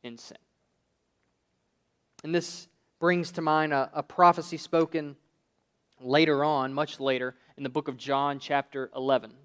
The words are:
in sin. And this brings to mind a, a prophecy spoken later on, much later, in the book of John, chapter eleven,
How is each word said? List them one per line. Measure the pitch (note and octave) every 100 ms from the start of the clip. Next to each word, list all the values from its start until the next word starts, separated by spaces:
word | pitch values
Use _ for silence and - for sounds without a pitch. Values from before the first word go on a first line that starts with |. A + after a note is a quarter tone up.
in | A#2+ A#2
sin. | - - _ _ _ _ _ _ _ _ _ _ _ _ _ _ _ _ _ _
And | D3+
this | F3 E3+ - - _ _ _
brings | E3+ F3+ E3+
to | -
mind | D#3+ D#3 D#3
a, | C#3 C3+
a | D3+
prophecy | - - F3 E3+ D#3 D#3+
spoken | - E3 E3 E3 D3 C#3 _ _ _ _ _ _ _ _
later | B2+ C#3+ D#3+ C#3+
on, | D3+ D3 C3
much | C#3 D3+ -
later, | C3+ C3 B2+ - _ -
in |
the | C#3
book | C#3 C#3+
of | C3
John, | C#3 C#3 C#3+ C#3
chapter | - C#3+ C3+ C#3 C3
eleven, | - C3 C3 A2 B2